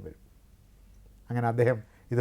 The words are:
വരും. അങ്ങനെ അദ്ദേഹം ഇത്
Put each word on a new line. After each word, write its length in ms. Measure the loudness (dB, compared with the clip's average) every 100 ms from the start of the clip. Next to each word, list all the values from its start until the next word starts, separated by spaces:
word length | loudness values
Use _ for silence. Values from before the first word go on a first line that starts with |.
| -14
വരും. 160 | -18 -20 -20 -20 -20 -20 -20 -20 -20 -20 -20 -8
അങ്ങനെ 180 | -2 0
അദ്ദേഹം 260 | 2 2 2 -6 -20 -4
ഇത് 60 | 2